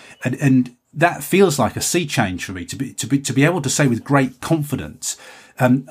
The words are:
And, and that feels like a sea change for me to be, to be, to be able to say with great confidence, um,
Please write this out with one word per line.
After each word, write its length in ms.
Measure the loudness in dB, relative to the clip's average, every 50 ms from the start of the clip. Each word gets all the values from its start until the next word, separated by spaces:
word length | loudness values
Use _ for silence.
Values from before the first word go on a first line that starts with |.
| -20 -20 -14 _ -6
And, 100 | -6 -2 0
and 340 | 2 4 4 4 4 0 -6 _ _ _
that 320 | -2 0 0 0 0 -4 -4
feels 360 | 0 4 4 4 4 4 2
like 180 | 0 -2 -2
a 40 | -4
sea 240 | -4 -2 -2 -2 -2
change 380 | -2 -2 -2 0 0 -2 -6 -8
for 80 | -10
me 140 | -10 -10 -10
to 100 | -10 -8
be, 180 | -8 -10 -8 -8
to 140 | -10 -4
be, 120 | -2 -2 -2
to 120 | -2 -2
be 140 | 0 2 2
able 160 | 2 2 0
to 80 | -2 -2
say 180 | 0 0 2
with 160 | 2 0 -2 0
great 380 | 0 2 2 2 0 -4 _
confidence, 760 | -2 -2 0 0 0 -4 -6 -6 -8 -10 -12 -10 -10 -10 -10 -10 -16 -20 -20 -20 -20 -18 _
um, 320 | 0 2 4 4 2 0 -4